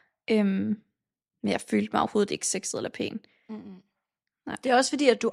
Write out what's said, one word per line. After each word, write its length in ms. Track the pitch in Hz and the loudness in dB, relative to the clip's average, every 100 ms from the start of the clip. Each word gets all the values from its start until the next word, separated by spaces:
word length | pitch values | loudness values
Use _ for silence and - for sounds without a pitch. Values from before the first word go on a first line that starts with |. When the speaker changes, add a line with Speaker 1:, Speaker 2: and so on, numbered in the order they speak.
| _ _ - | _ _ 0
Speaker 1:
Øhm, 460 | 220 202 190 208 214 _ _ _ _ _ _ | 2 2 2 -2 -4 _ _ _ _ _ _
men 80 | 202 | -4
jeg 100 | 180 | -2
følte 280 | - 214 208 | 0 0 2
mig 80 | - | 0
overhovedet 300 | 220 214 202 | 2 2 0
ikke 160 | - - | -2 -4
sexet 300 | 196 - - | -4 -4 -6
eller 120 | - | -6
pæn. 300 | - - 220 - _ - | -6 -6 -6 -12 _ -16
Speaker 2:
Mm-mm. 260 | 214 202 185 _ _ _ _ _ _ - | -16 -14 -20 _ _ _ _ _ _ -10
Speaker 1:
Nej. 100 | - | -6
Speaker 2:
Det 80 | 262 | 4
er 40 | 247 | 4
også 140 | 262 | 4
fordi, 180 | 277 285 | 4 4
at 120 | 220 | 4
du 80 | 226 | 0